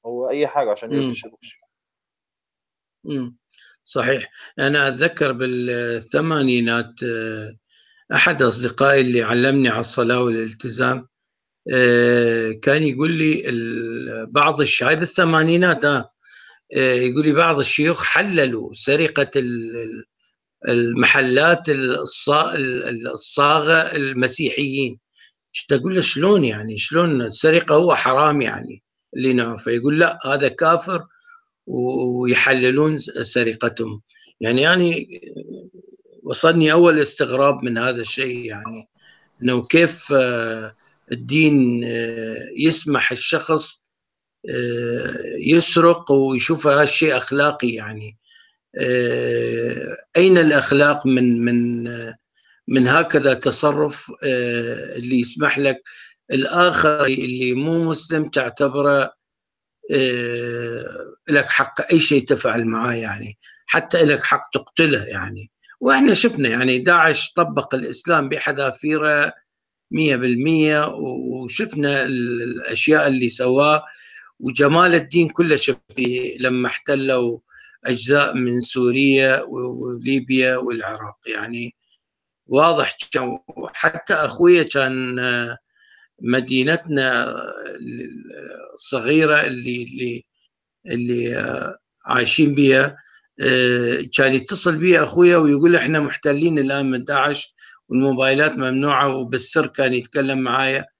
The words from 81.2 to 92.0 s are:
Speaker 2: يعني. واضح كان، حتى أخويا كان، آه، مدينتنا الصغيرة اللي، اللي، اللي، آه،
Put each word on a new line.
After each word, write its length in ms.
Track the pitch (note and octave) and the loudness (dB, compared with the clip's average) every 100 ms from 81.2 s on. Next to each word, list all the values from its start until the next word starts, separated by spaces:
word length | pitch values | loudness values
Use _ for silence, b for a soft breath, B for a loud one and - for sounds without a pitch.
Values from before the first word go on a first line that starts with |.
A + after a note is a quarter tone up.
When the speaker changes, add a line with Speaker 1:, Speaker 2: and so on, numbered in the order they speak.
| - | -12
Speaker 2:
يعني. 500 | G#2+ A2 A#2+ A#2+ _ _ _ _ _ _ _ _ | -10 -8 -10 -10 _ _ _ _ _ _ _ _
واضح 500 | C3+ E3 E3 - - - | 2 2 2 -2 -6 -8
كان، 260 | C#3+ B2 - - - C3 | -6 -6 -10 -14 -14 -14
حتى 400 | - D#3 E3 - | -4 -4 -4 -4
أخويا 480 | E3 D3 - F3 F3 | -2 -2 4 6 6
كان، 560 | D3 C#3+ C3 C3 B2+ B2 | 4 0 -2 -2 -6 -4
آه، 400 | B2 A#2+ A#2+ B2 _ b b b b _ | -2 -4 -6 -12 _ b b b b _
مدينتنا 1120 | A2+ B2+ B2+ C3 C3 E3 E3+ C#3+ C3 A#2+ B2 - - - - - - A#2+ - - - - - - - | -2 -2 0 0 2 0 -2 -2 0 0 -2 -6 -10 -12 -14 -14 -12 -12 -14 -16 -18 -18 -18 -18 -18
الصغيرة 600 | - - C3 A#2 D#3 D#3 | -10 -6 -4 2 2 4
اللي، 480 | D3+ C#3+ B2+ B2 B2 | 2 0 -4 -6 -8
اللي، 420 | A#2+ C3 B2 A#2+ _ _ _ _ _ _ - | -8 -8 -8 -8 _ _ _ _ _ _ -8
اللي، 500 | A#2+ A#2+ A#2+ A#2+ A#2+ | -6 -2 -4 -4 -4
آه، 420 | A#2+ C3 - - _ _ | -6 -6 -10 -12 _ _